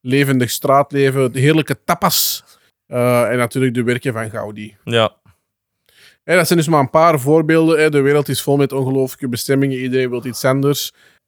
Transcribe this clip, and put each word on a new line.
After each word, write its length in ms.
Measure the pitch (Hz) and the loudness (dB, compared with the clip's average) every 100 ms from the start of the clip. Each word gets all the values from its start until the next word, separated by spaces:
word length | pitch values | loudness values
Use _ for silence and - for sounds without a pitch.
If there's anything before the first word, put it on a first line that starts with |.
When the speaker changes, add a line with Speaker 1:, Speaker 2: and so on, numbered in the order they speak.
Speaker 1:
levendig 500 | 127 135 139 131 120 | -2 0 2 0 0
straatleven, 800 | - 139 139 143 139 135 135 127 127 | -2 2 2 2 0 0 2 -2 2
heerlijke 420 | 139 160 147 135 | 2 2 0 -6
tapas. 600 | - 175 185 - - - - _ _ _ _ | -4 -2 0 0 -2 -6 -14 _ _ _ _
Eh, 440 | 123 123 123 110 | -2 2 2 0
en 80 | 123 | 0
natuurlijk 360 | 120 135 131 | -2 -2 -2
de 80 | 120 | -2
werken 300 | 117 120 139 | -2 -2 -4
van 180 | 113 110 | -6 -8
Gaudi. 460 | 107 104 107 104 _ | -8 -10 -12 -16 _
Speaker 2:
Ja. 320 | - 117 110 - _ _ _ _ _ _ _ _ - _ | -2 0 0 -2 _ _ _ _ _ _ _ _ -20 _
Speaker 1:
Hè, 100 | - 180 | -2 0
dat 100 | 160 | 2
zijn 120 | 175 | 0
dus 100 | 160 | 2
maar 120 | 156 | 0
een 100 | 135 | 2
paar 300 | 160 170 156 | 4 4 2
voorbeelden, 600 | 127 160 156 160 160 156 | 2 2 2 2 2 2
hè. 100 | 156 | 2
De 100 | 147 | 2
wereld 280 | 139 147 143 | 2 2 0
is 140 | 135 | -4
vol 140 | - 143 | -2 0
met 160 | 139 | 0
ongelooflijke 560 | 135 131 135 131 - 135 | -2 -2 -2 -2 -4 -8
bestemmingen. 500 | 120 - 135 139 127 | -6 -2 0 0 -2
Iedereen 320 | 127 131 127 | -4 -2 -2
wil 160 | 120 123 | -4 -8
iets 180 | 113 | -4
anders. 480 | 135 135 139 143 - - _ _ | 0 2 0 -2 -6 -14 _ _